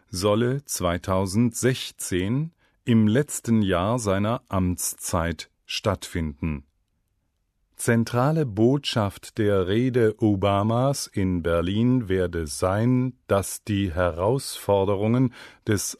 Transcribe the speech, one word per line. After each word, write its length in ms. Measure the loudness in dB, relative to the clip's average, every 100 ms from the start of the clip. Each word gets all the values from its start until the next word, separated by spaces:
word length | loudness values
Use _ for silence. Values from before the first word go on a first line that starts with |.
| _
solle 560 | -2 0 2 0 -2
zweitausendsechzehn, 1900 | -6 -4 -2 -2 0 0 0 0 0 2 0 0 -6 -10 -4 -2 0 -2 -6 _ _ _
im 220 | 2 4 4
letzten 540 | 2 0 -4 0 2
Jahr 360 | 2 0 0 -2
seiner 440 | 0 0 0 -4 -4
Amtszeit, 1040 | 0 0 -2 -6 -8 -4 -2 -2 -4 -12 _ -12
stattfinden. 1000 | -6 -4 -4 -4 -6 -4 -4 -6 -6 -10 _ _ _ _ _ _ _ _ _ _ -6
Zentrale 720 | 0 2 2 0 0 0 0
Botschaft 880 | 2 4 2 0 -2 -2 -4 -10 -2
der 300 | 2 2 2
Rede 460 | 0 2 2 2 2
Obamas 880 | 2 4 2 2 2 0 0 -2 -6
in 360 | -2 0 0
Berlin 680 | 0 0 0 2 2 2 0
werde 380 | 0 0 -4 -6
sein, 640 | -2 0 2 2 0 -2 -6 -2
dass 380 | 0 0 -8
die 280 | -4 -2 -2
Herausforderungen 1400 | 0 0 0 0 0 -4 -6 0 2 2 0 2 2 0 -2 -20 -10 -2
des 320 | -2 -2